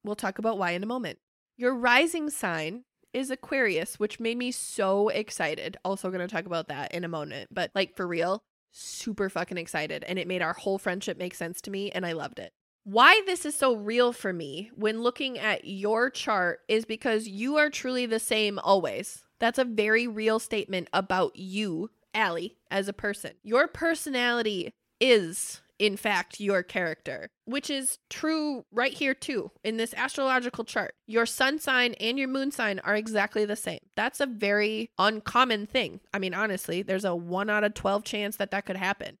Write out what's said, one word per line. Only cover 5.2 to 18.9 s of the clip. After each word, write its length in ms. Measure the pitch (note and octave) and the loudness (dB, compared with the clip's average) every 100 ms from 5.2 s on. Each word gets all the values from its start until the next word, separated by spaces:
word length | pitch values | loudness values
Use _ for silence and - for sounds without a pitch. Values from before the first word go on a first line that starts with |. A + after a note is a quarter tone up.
| G#3+ - D#3+ D#3 - - | -4 -4 -2 -2 -8 -6
Also 280 | F3+ G3 F#3 | -4 -4 -4
gonna 160 | F#3 F3 | -4 -4
talk 180 | F#3+ E3+ | -4 -4
about 220 | E3+ D#3 | -6 -4
that 240 | C#3+ C#3+ | -8 -6
in 100 | E3+ | -6
a 60 | E3+ | -6
moment, 400 | E3 C#3 B2+ - | -6 -6 -10 -8
but, 200 | - E3 G3 | -6 -2 -2
like, 200 | F#3+ - | -2 -2
for 120 | F3+ | -4
real, 360 | E3+ E3+ G3 _ _ _ | 0 0 -2 _ _ _
super 580 | - - - - G3+ F#3+ | -18 -14 -8 -8 -4 -2
fucking 280 | E3+ F3 F3+ | -2 -4 -6
excited. 460 | E3+ D#3+ D3+ D#3 D#3 | -4 -4 -4 -6 -4
And 120 | F#3 | -6
it 100 | E3+ | -4
made 140 | F3+ | -2
our 120 | E3 | -2
whole 240 | E3+ G3+ F#3+ | -2 -2 -2
friendship 400 | G3 F#3 G#3 - | -2 -4 -6 -6
make 180 | F3+ - | -8 -8
sense 240 | E3+ - | -10 -8
to 100 | - | -8
me, 200 | G3 G3+ | -6 -4
and 140 | F3+ F3 | -4 -4
I 80 | |
loved 260 | E3 D3 - | -4 -6 -10
it. 140 | - _ _ _ | -14 _ _ _
Why 380 | G3+ G#3 C#4+ G#4+ F#4+ | 0 8 10 10 4
this 180 | F4+ D4 | -2 -2
is 100 | D4 | 2
so 200 | C4+ A3+ | 2 2
real 360 | G#3 A#3 B3 | 0 4 2
for 220 | A#3+ G3+ | 2 -4
me 380 | F3 C#3+ D3 G#3+ A#3 | -4 -6 -8 -12 -2
when 280 | G#3+ A3 | -2 2
looking 340 | A#3+ A#3+ C4+ B3 | -2 0 -6 -2
at 280 | G#3+ G3 - | -2 -2 -4
your 440 | F#3+ G3+ A3+ B3+ | -4 0 2 0
chart 520 | - - G#3 F3 - - | -2 0 2 2 -2 0
is 160 | A3 | 0
because 440 | A3 A3 A#3+ A3 A3 | 0 -4 0 0 -2
you 300 | G3 B3 D4+ | -4 0 4
are 120 | D4+ | 2
truly 380 | - B3+ B3+ B3 | 0 -2 -2 0
the 120 | A3+ | -2
same 380 | - A3 G#3 G3+ | 0 2 2 0
always. 680 | - G3 D#3 | 4 4 4